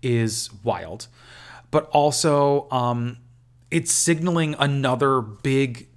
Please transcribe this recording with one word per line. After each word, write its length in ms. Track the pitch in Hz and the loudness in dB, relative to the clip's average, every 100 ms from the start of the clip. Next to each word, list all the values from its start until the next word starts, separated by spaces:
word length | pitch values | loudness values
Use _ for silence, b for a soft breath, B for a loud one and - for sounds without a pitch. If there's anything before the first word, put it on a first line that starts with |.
is 480 | 123 117 113 110 - 104 | 0 0 0 -2 -8 -8
wild. 420 | 101 92 85 98 - B B B B B B | -4 -4 -6 -14 -16 B B B B B B
But 180 | 151 147 | -2 2
also, 760 | 151 147 143 160 143 143 143 - | 2 2 2 2 4 4 2 0
um, 460 | 131 123 120 120 123 - - _ _ _ | -2 0 -2 -4 -8 -20 -20 _ _ _
it's 220 | 165 - | -4 0
signaling 640 | - - 165 175 170 156 151 | 0 2 0 2 0 0 0
another 640 | 143 139 135 127 139 135 | 0 0 0 2 2 2
big 640 | 110 104 143 135 135 113 - | -2 -6 0 0 0 -4 -16